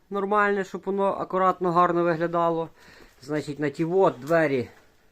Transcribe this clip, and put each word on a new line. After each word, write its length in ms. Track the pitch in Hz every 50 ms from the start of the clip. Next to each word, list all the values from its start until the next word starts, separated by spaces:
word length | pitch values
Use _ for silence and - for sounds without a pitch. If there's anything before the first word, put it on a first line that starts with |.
| _ -
нормальне, 540 | 196 202 196 196 208 208 202 202 202 202 185
щоб 180 | - - 180 -
воно 200 | 190 196 196 196
акуратно, 680 | 190 - - 160 - 180 185 190 185 180 - 185 175
гарно 320 | 165 175 180 175 170 175 170
виглядало. 640 | 175 165 160 170 165 170 170 170 170 165 165 165 156 - _ - - - - - - _ _
Значить, 360 | 123 135 151 151 - 147 143 143
на 120 | 151 143
ті 140 | 143 - 165
от 300 | 165 180 190 190 165 127 123
двері 480 | 135 147 165 165 160 143 139 123 113 - - - _ _ _ _ _ _